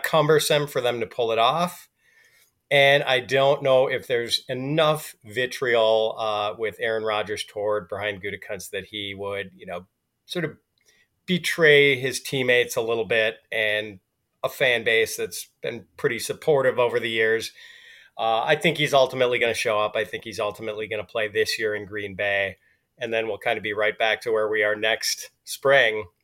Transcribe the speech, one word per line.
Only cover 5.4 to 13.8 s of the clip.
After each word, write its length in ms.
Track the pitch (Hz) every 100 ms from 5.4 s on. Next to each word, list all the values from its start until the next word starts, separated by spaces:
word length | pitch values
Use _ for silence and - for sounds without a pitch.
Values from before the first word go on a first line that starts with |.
| 127 - 123 117 110 110 110 -
uh, 360 | 110 104 104 110
with 200 | 107 -
Aaron 240 | 117 110
Rodgers 400 | 110 107 101 101
toward 460 | - 107 104 104 90
Brian 320 | 98 104 98
Gutekunst 480 | 98 95 - 101 -
that 140 | 101 92
he 300 | 107 101 98
would, 360 | 101 98 95 92
you 100 | 90
know, 220 | 90 92 _ _ _ -
sort 200 | 180 -
of 120 | - _ _ _ _ _ _ -
betray 720 | 180 170 - 156 147 143 127
his 240 | 131 123
teammates 540 | - 135 127 123 120 123
a 60 |
little 240 | 113 117 104
bit 320 | 117 110 113 -
and 480 | 110 107 107